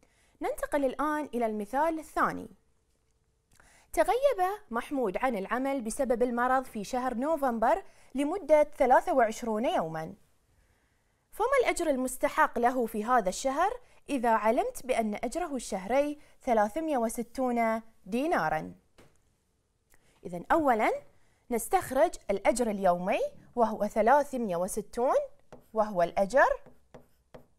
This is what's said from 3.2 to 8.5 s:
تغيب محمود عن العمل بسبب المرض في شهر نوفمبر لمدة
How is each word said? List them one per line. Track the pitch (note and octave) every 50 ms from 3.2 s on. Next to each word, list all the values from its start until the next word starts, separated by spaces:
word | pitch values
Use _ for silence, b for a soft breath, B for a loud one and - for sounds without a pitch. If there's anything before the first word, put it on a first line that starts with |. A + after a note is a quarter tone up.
| _ _ _ _ _ _ b b b b b b b b -
تغيب | F4 - F4+ G#4+ B4 C#5 C#5+ A#4+ F#4+ F#4 F#4 G#4 G#4 - -
محمود | A3+ A#3 - - D4 C4+ B3 F#3+ F3+
عن | - B3+ C4 A#3
العمل | G3 F#3+ - A3+ B3+ C4+ C#4 C#4 C#4
بسبب | G#3+ A3 - - C4+ A3+ B3 G#3 B3
المرض | B3+ A#3+ A#3+ B3 B3+ C4 C4 B3+
في | - - A3 F#3+
شهر | - - B3 B3+ B3+ B3
نوفمبر | A3 C4 D#4 E4 C#4+ C#4 B3+ A#3 A3 A3 B3+ E4 G4 b b b b b b -
لمدة | B3+ C#4+ D4 F4+ G4+ D#4+ C#4